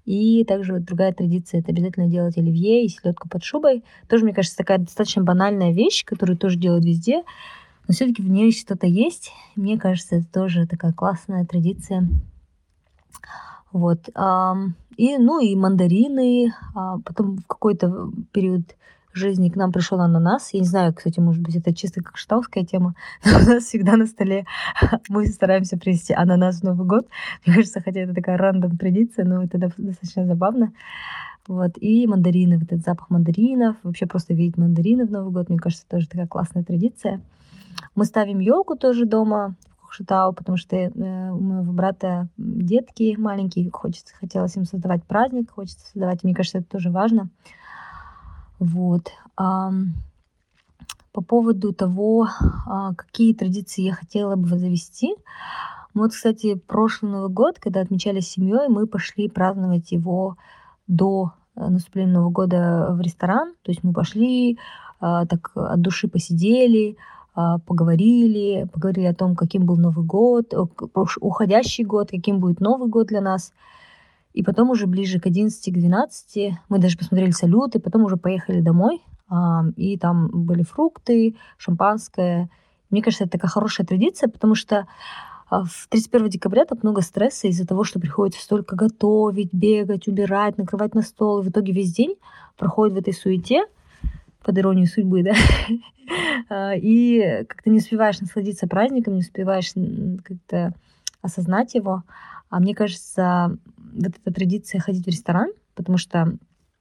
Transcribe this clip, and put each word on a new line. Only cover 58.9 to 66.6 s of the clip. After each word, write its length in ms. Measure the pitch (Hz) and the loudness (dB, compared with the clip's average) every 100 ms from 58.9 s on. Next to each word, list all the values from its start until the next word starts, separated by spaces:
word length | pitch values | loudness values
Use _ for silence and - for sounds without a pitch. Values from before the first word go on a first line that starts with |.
| 190 - - 208 | -4 -8 -6 -6
праздновать 600 | - 185 196 185 175 170 | -2 -2 0 -2 -2 -2
его 460 | 175 170 180 190 180 _ - _ _ - | -4 -2 -4 -4 -8 _ -20 _ _ -2
до, 460 | 170 196 190 175 - _ - | 2 2 0 -4 -8 _ -10
э, 120 | - | -2
наступления 440 | 180 - 190 185 | -2 -2 -2 2
Нового 180 | 180 175 | 2 2
года 580 | 175 185 175 175 170 165 | 0 0 2 2 0 0
в 100 | 175 | 0
ресторан. 540 | 175 - 180 226 339 339 | -2 -2 0 0 -2 -8
То 100 | - | -6
есть 100 | 175 | -2
мы 100 | 180 | -2
пошли, 640 | 170 165 208 247 254 247 233 - - - - | 0 -2 0 0 2 0 -2 -8 -20 -20 -6
а, 260 | 170 175 170 | -2 0 0
так 240 | 170 - - | -2 -4 -6
от 240 | - 175 | -2 2
души 260 | 175 180 175 | 0 0 -4
посидели, 880 | 175 - 165 196 254 | -4 -2 0 2 4